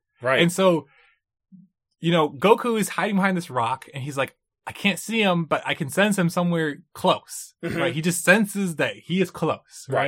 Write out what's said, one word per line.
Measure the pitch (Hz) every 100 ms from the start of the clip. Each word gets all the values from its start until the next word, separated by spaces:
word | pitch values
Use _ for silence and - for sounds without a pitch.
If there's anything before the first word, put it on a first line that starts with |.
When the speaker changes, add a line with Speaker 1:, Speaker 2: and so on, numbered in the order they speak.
| _ _
Speaker 1:
Right. | 123 135
Speaker 2:
And | 170
so, | 175 185 165 - _ _ _ _ _ _ - - _ _ _
you | 165
know, | 170 151
Goku | 139 190 240 247 220
is | 196
hiding | - 208 196
behind | 190 180
this | 175
rock, | 127 117 131 -
and | 135
he's | 139 139
like, | 123 - _ _ -
"I |
can't | - 202 165
see | - 220
him, | 202 170
but | 156 147
I | 135
can | 143 143
sense | 180 208 202
him | 170
somewhere | 180 175 170 156 143 -
close." | - 185 - - - - _
Speaker 1:
Mm-hmm. | 170 170
Speaker 2:
Right? | 135
He | 139
just | 170 170
senses | - 202 208 196 190 147
that | 127 101
he | - 185
is | 175
close, | - 160 101 _ - -
right? | 131